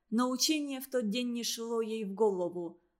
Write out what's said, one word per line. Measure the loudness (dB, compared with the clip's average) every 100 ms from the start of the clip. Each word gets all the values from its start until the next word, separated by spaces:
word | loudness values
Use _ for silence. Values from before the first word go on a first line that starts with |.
| _
но | 0 2
учение | 2 2 2 0 -6
в | -4
тот | -2 0
день | 0 0
не | -2
шло | -4 -4 -2 -2
ей | 0 -2 -4
в | 2
голову. | 2 4 0 -2 -6 -10 _